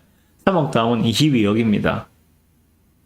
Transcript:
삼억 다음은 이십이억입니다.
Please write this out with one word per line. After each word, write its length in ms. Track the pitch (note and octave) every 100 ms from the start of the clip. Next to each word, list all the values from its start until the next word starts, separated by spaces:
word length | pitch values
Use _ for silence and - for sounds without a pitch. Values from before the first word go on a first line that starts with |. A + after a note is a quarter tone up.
| _ _ _ _
삼억 260 | - F3+ C#3+
다음은 340 | - - A3+
이십이억입니다. 1040 | A2+ G#2+ D3+ B2+ G2+ A2 A#2 G2+ F2+ G#2+ - _ _ _ _ _ _ _ _ _